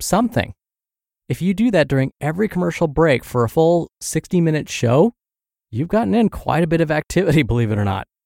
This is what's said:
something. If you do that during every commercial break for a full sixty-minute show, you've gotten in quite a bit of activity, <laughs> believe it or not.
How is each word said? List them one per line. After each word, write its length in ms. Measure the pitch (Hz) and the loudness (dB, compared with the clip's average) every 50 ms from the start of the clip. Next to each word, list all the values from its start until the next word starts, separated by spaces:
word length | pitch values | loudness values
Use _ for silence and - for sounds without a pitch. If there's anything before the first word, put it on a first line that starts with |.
something. 520 | - - 185 202 247 226 - 113 - - - _ _ _ _ _ _ _ _ _ _ _ _ _ _ - | -4 -2 0 0 0 0 -2 -2 -4 -4 -10 _ _ _ _ _ _ _ _ _ _ _ _ _ _ -8
If 120 | 135 - | -6 -4
you 120 | 165 190 190 | -2 -2 0
do 180 | 185 233 254 | 2 0 2
that 160 | 202 165 - | 2 2 2
during 240 | - 139 135 131 - _ - | 2 2 0 0 -2 _ -6
every 300 | - 151 160 185 220 - | -6 -6 -2 -2 -2 -2
commercial 380 | - 180 180 170 - - 170 | -2 -2 -2 -2 -2 -2 -2
break 360 | 156 131 156 165 160 131 117 - | -2 2 2 2 2 2 0 -2
for 200 | - - 123 117 | -4 -2 -2 -2
a 60 | 113 | 0
full 420 | - 160 160 165 175 170 - - _ _ | 2 2 2 4 4 2 0 -4 _ _
sixty-minute 680 | - - - 160 - - 185 175 165 160 160 151 - | -12 -6 -6 -6 -6 -2 0 2 2 2 0 -2 -4
show, 460 | - - - 123 113 123 147 196 233 - _ _ _ _ _ _ _ _ _ _ _ | -6 -6 -2 0 2 4 4 2 2 0 _ _ _ _ _ _ _ _ _ _ _
you've 180 | 110 117 156 | -6 -6 -4
gotten 280 | 175 202 220 233 190 196 | -2 -2 -2 0 0 0
in 140 | 240 220 - | 0 0 0
quite 340 | - - - - 131 160 175 | -2 -6 -6 -2 0 0 0
a 40 | |
bit 140 | 160 165 165 | 0 0 0
of 80 | 165 151 | 0 0
activity, 540 | 151 151 - - - 175 196 175 139 160 139 | -2 -4 -4 -2 -2 0 0 2 2 2 2
<laughs> 80 | 104 | 2
believe 200 | 117 120 117 104 | 0 0 0 0
it 60 | 107 | 0
or 80 | 104 101 | 0 0
not. 220 | 98 95 95 - _ _ _ _ | -2 -2 -4 -8 _ _ _ _